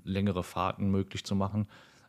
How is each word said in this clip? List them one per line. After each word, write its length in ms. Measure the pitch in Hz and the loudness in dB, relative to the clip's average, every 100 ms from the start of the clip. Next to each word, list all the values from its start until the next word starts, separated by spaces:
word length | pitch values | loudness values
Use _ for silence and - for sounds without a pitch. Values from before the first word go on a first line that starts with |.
| - | -2
längere 380 | 95 101 90 | 0 2 0
Fahrten 460 | 87 87 90 - 98 | -2 0 0 0 0
möglich 360 | 98 98 104 - | 2 0 -4 -2
zu 100 | 98 | 0
machen. 320 | 98 107 104 - - - | 2 0 -2 -6 -20 -20